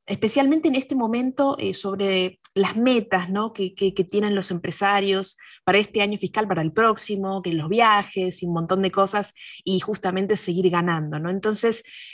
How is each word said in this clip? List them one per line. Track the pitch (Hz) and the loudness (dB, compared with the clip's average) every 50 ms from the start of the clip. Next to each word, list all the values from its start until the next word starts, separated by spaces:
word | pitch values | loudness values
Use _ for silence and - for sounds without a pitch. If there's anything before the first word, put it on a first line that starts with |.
| _ | _
especialmente | - 202 - - 214 - 277 277 269 302 320 320 330 | -8 -4 -2 -2 0 2 4 4 4 4 4 2 2
en | 262 | 2
este | 262 262 - 277 | 0 -2 -2 -2
momento, | 262 233 220 226 240 254 262 262 - 277 277 277 - | -2 0 0 0 -2 -2 -2 0 0 0 0 0 -2
eh, | 214 196 | -4 -4
sobre | 185 - - 196 196 196 202 196 190 185 185 180 - _ - - | -4 -4 -4 -4 -4 -2 0 0 2 0 0 -2 -4 _ -18 -4
las | - 190 196 180 196 | 0 0 0 2 2
metas, | 220 233 254 254 233 208 - - 185 180 175 | 2 2 4 4 2 2 0 -2 -2 -2 -2
¿no? | 190 202 220 226 220 | -2 -2 -2 -4 -4
que, | - 196 185 190 | -6 -6 -6 -2
que, | - 196 190 190 | 0 0 0 2
que | 196 180 | 0 -2
tienen | 180 - 208 208 208 202 | 0 0 0 0 2 0
los | 196 185 - | 0 0 -2
empresarios | 185 170 - - 165 - 202 196 202 202 196 196 190 190 190 - - - - - - - _ | -4 -4 -4 -6 -4 0 0 2 2 2 2 0 0 0 -2 -6 -10 -12 -16 -20 -20 -4 _
para | - 185 202 | 2 4 4
este | 214 - - 220 | 2 2 0 0
año | 202 208 214 202 | 0 0 -2 -4
fiscal, | - 180 - 214 214 | -6 -2 -2 -2 0
para | 202 190 156 | 0 0 0
el | 156 160 - | 0 0 2
próximo, | 220 226 226 233 - - - 208 196 196 190 196 196 | 2 4 4 2 0 -2 -4 -4 -4 -4 -4 -4 -4
que | 180 180 165 | -4 -4 -2
los | 160 151 160 | -2 -2 0
viajes | 202 226 233 220 208 208 196 - - 190 185 185 180 - | 2 4 4 4 4 4 0 -2 -4 -4 -2 -2 -4 -4
y | - | -4
un | 175 | -2
montón | 170 165 165 165 190 190 | -2 -2 0 0 0 0
de | 196 185 | 0 2
cosas, | - 196 196 196 - 208 196 - - - - - - - - | 2 2 0 2 0 -2 -4 -6 -10 -18 -20 -20 -20 -10 -4
y | 190 190 185 | -2 -2 -2
justamente | - - 208 - - 185 180 190 196 190 214 | -2 -4 -6 -4 -4 -2 -2 -2 0 0 -2
seguir | 196 - - 170 180 185 185 | -2 -2 -2 0 2 2 2
ganando, | 170 170 170 175 170 160 151 151 151 151 | 2 2 2 0 0 0 -2 -4 -4 -4
¿no? | 160 170 | -4 -4
Entonces, | 185 196 185 214 220 208 - 226 220 - - - - - - - | -4 -2 -2 0 2 2 2 2 0 -2 -4 -10 -18 -20 -20 -20